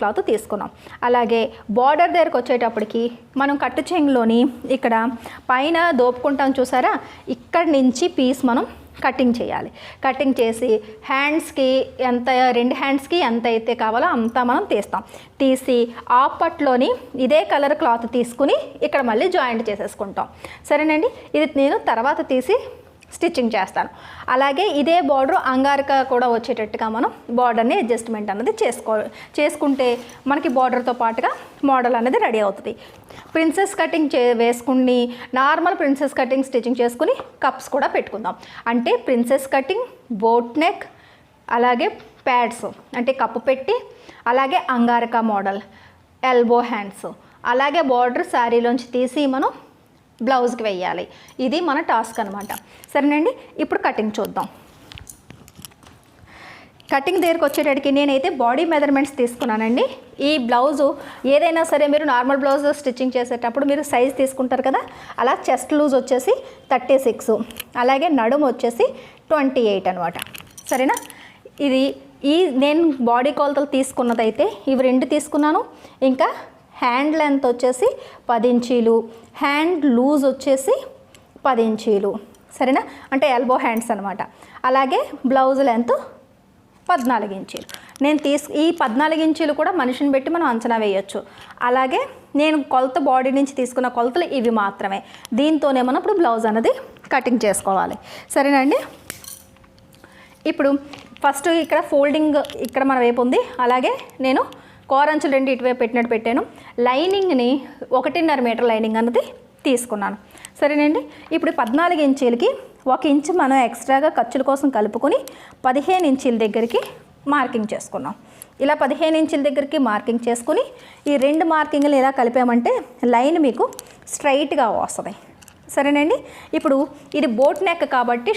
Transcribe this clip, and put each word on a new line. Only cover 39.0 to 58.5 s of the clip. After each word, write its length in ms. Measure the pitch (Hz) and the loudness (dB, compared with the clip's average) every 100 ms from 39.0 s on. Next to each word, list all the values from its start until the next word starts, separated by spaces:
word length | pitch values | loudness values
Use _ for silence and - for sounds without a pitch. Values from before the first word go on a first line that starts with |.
| - | 0
ప్రిన్సెస్ 400 | 247 240 269 269 | 0 2 0 0
కటింగ్, 320 | 269 269 392 494 - - 220 | -2 0 -4 -4 -10 -10 -2
బోట్ 360 | 226 233 240 302 | 2 2 0 0
నెక్, 200 | 330 - - - - - _ _ - 240 | 0 -2 -10 -20 -20 -20 _ _ -4 0
అలాగే 300 | 247 247 311 - - - - | 2 2 -2 -4 -20 -8 -2
ప్యాడ్స్ 380 | 247 233 233 208 - - - | 0 0 -4 -10 -12 -12 -6
అంటే 140 | 247 262 | -2 0
కప్పు 200 | 226 233 269 | -2 -2 -2
పెట్టి, 300 | 240 269 480 - - - - - | -2 0 -4 -4 -20 -20 -8 0
అలాగే 260 | 254 269 359 - 254 | 0 2 0 0 0
అంగారక 460 | 240 240 233 233 226 | 2 2 0 -2 0
మోడల్, 300 | 208 196 202 - - - _ _ - 262 | -2 -2 -6 -10 -20 -20 _ _ -4 2
ఎల్బో 260 | 247 233 240 233 | 2 4 2 0
హ్యాండ్స్, 340 | 226 202 - 185 - - - - | -4 -8 -12 -14 -16 -20 -10 -2
అలాగే 300 | 247 285 311 285 | 0 0 0 2
బోర్డర్ 340 | 247 247 247 349 277 | 2 2 0 -2 0
శారీలోంచి 540 | 233 233 240 240 - 254 | 2 2 2 -2 -2 -2
తీసి 260 | 254 302 285 262 | -2 0 -2 0
మనం 120 | 415 - - _ _ _ _ - 240 | -2 -4 -20 _ _ _ _ -8 -2
బ్లౌజ్కి 360 | 269 247 240 220 | 0 0 -2 -4
వేయాలి. 380 | 185 180 170 - - - - 262 | -4 -4 -6 -10 -14 -18 -6 -2
ఇది 120 | 294 349 | -2 -2
మన 140 | 285 330 | -2 0
టాస్క్ 300 | 247 226 240 | -2 -2 -6
అనమాట. 300 | 208 202 208 - - - - | -8 -8 -12 -14 -16 -20 -4
సరేనండి, 400 | 294 285 294 349 - - - | 0 2 2 0 -4 -10 -8
ఇప్పుడు 160 | 311 359 330 | -4 -2 -2
కటింగ్ 260 | - 214 214 | -2 -4 -4
చూద్దాం. 280 | 185 185 - - - - - - - - - - - - - _ - - _ _ - - - - - _ - | -6 -6 -8 -12 -20 -20 -20 -20 -20 -20 -20 -20 -20 -20 -20 _ -20 -20 _ _ -20 -20 -20 -20 -20 _ -2
కటింగ్ 260 | 277 277 370 | -2 0 0
దగ్గరకు 220 | 339 330 294 | 0 2 0
వచ్చేటప్పటికి 420 | 285 294 277 277 277 | 0 0 0 2 2
నేనైతే 320 | 285 269 277 285 | 2 0 0 0
బాడీ 220 | 233 | 0